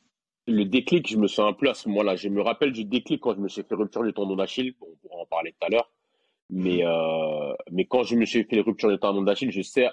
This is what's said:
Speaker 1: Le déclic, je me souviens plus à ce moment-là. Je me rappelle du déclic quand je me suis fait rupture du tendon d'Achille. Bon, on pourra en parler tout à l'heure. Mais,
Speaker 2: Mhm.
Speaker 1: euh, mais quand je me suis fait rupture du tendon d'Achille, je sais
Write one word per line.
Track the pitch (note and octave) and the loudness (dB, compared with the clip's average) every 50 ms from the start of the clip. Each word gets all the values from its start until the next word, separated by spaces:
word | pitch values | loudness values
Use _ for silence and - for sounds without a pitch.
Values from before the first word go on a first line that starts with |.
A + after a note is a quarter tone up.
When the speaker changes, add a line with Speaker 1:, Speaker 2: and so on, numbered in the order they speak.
| _ _ _ _ _ _ _ _ _ - | _ _ _ _ _ _ _ _ _ -2
Speaker 1:
Le | A2+ G#2 G#2 | 0 0 0
déclic, | F#2+ G2 B2+ B2 - F3 F3 - - | 2 2 0 2 4 2 2 2 0
je | G#2+ A2 | 0 2
me | G#2 G2 | 2 2
souviens | - - G#2 G#2 | 2 2 2 2
plus | G2+ - C#3 C3+ | 2 2 0 0
à | A2+ | 0
ce | - - A2+ | 0 -4 -2
moment-là. | G2+ G#2 G#2 G2+ F#2+ | 0 2 2 2 0
Je | F#2 - G2+ | 0 -2 -2
me | G2+ G2+ | -2 0
rappelle | G2+ A#2 A2+ - D3 C#3+ | 0 0 0 2 0 0
du | B2+ A2+ G#2+ | 0 -2 -6
déclic | G2+ A#2+ B2 - - D#3+ - | -2 -2 -4 -2 -2 -4 -2
quand | - B2 G#2 | 0 -2 -2
je | F#2+ | -2
me | G2+ F#2+ | -4 -6
suis | - G#2+ G2 | -6 -8 -6
fait | - A2 | -6 -2
rupture | F#2 G#2+ G2 - G#2+ A#2 | -2 -2 -4 -2 -2 -2
du | A2 G2 | -2 -2
tendon | - G2+ G2 F#2+ F#2 | -2 -2 -2 0 -2
d'Achille. | F#2+ F#2 - - B2+ B2+ B2+ _ | -2 -2 -2 -4 -4 -4 -6 _
Bon, | - - - | -20 -20 -20
on | |
pourra | _ _ - F2 F2 | _ _ -18 -14 -14
en | E2+ | -10
parler | - - E2 E2 E2 | -6 -4 -4 -4 -6
tout | - _ E2+ | -8 _ -4
à | E2+ | 0
l'heure. | G#2 A2+ A#2 - _ _ _ _ _ _ _ _ _ _ _ _ | 0 0 0 0 _ _ _ _ _ _ _ _ _ _ _ _
Mais, | F#2 F#2 F#2 F#2 F2+ F2 | -6 -2 0 2 2 2
Speaker 2:
Mhm. | F2 E2+ | 2 2
Speaker 1:
euh, | E2 E2 D#2+ D#2+ D#2+ D#2+ D#2+ D#2 D#2 D2+ D2 C#2+ - - - - | 2 2 2 0 0 -2 -2 -2 -4 -4 -4 -6 -8 -8 -10 -6
mais | F2 F#2 F#2 | -2 -2 -2
quand | - - B2+ A#2+ | 2 2 0 2
je | G#2 A#2+ | 2 2
me | A#2 A2+ | 2 2
suis | G2+ - A#2+ G#2 | 2 2 -2 0
fait | - - A2 | 2 0 2
rupture | G2 A2+ G2+ - - G#2+ | 2 2 0 2 2 2
du | G2+ F#2+ | 2 2
tendon | - G2+ G2+ G2+ G2 | 2 0 0 2 2
d'Achille, | G2 G2+ - C3+ B2+ | 2 0 0 -2 -4
je | F2+ G2 | -4 -4
sais | F#2 - - G#2+ - G2+ | -6 -2 0 2 2 2